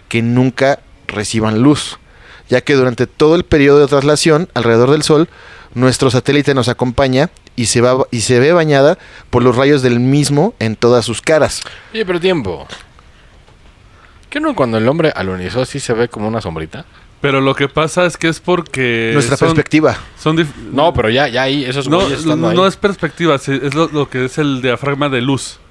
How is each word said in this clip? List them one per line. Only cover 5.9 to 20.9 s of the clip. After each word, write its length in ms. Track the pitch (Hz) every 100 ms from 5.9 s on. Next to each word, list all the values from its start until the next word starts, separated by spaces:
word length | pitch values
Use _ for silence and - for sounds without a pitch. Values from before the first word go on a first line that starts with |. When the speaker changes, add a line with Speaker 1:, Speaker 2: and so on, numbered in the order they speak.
| - 135
Speaker 1:
satélite 440 | 123 - 143 143
nos 160 | 131 117
acompaña 600 | 117 127 120 135 127 165 - _ -
y 80 | 110
se 140 | 120
va, 240 | 123 131 -
y 100 | 120
se 180 | 107 123
ve 140 | 139
bañada 440 | 175 156 139 143 185 - - -
por 140 | 123
los 120 | 123 120
rayos 260 | 139 147
del 180 | 127 120
mismo 540 | 127 143 139 143 196 -
en 160 | 113 107
todas 300 | 117 123 117
sus 160 | 113
caras. 400 | - 156 120 - - - -
Speaker 2:
Oye, 120 | 220 185
pero 140 | 175
tiempo. 480 | 185 175 98 82 - - - - - - - - _ - - _ - - - - -
¿Qué 100 | 302
no 160 | 311 226
cuando 220 | 123 113
el 100 | 113
hombre 240 | 160 156 -
alunizó 500 | 95 92 90 113 127
sí 140 | 143
se 140 | -
ve 160 | 113 120
como 180 | 117 107
una 140 | 113
sombrita? 440 | 95 80 80 - - - - _
Speaker 3:
Pero 200 | 143 135
lo 140 | 135 131
que 120 | 139
pasa 360 | - 156 180 180
es 120 | -
que 100 | 165
es 120 | 156
porque 720 | - 175 156 135 123 113 113
Speaker 1:
Nuestra 240 | 139 120 135
Speaker 3:
son, 100 | 165
Speaker 1:
perspectiva. 480 | 160 - 151 151 110 - -
Speaker 3:
son 180 | 156 160
dif- 160 | 156 120 110
Speaker 2:
No, 220 | 127 165